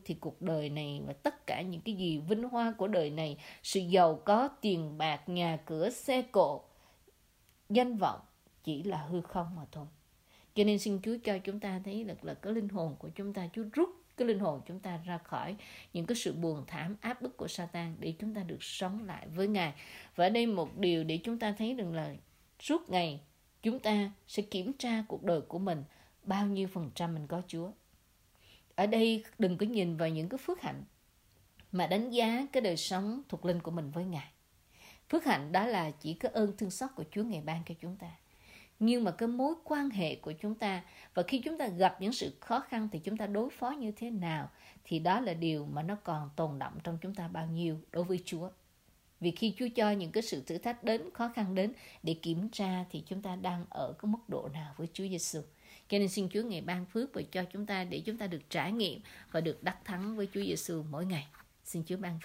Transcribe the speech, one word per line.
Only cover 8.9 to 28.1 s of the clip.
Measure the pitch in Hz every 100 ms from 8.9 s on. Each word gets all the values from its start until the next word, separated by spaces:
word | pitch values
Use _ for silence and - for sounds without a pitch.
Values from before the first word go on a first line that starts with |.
| 170
hư | 147 175
không | 165 185 170 175
mà | 143
thôi. | 156 147 - _ _ _ - - -
Cho |
nên | 208 208
xin | 214 196
Chúa | 202 233
cho | 233 196
chúng | 196 202
ta | 208 185 196
thấy | 208
được | 220 -
là | 160
cái | - 190
linh | 226 202
hồn | 196 165 143
của | 156 165
chúng | 202
ta, | 196 170
Chúa | 220 214
rút | 269 359 - - -
cái | 240
linh | 202
hồn | 190 143 -
chúng | 185
ta | 190 170 175
ra | 170
khỏi | - 135 139 208 - - -
những | - 165
cái | 233
sự | 180
buồn | 151 165 151 135
thảm, | 160 165 208
áp | 226 254
bức | 254 -
của | 165
Satan | - 170 170 170 160
để | 160 160
chúng | 208
ta | 214
được | 175 -
sống | - - 185 208 202
lại | 160 - 160
với | 202
Ngài. | 202 165 143 - - - -
Và | 180
ở |
đây | 233 233
một | 196 160 -
điều | 185 165
để | 160 165
chúng | 233 233
ta | 214 208
thấy | 220
rằng | 262 180
là | 165 151 139 - _ _ -
suốt | - 320 330
ngày | 185 170 143 - _ _ _
chúng | 220 254
ta | 214 208 202 - -
sẽ | -
kiểm | 208 190 185
tra | 269 247 226 214
cuộc | -
đời | 185 165
của | - 170
mình, | 196 156 143 - - _
bao | 202 196 202
nhiêu | 196 190
phần | 185 151 -
trăm | 170
mình | 160 147
có | 170 180
Chúa. | 165 175 - _ _ _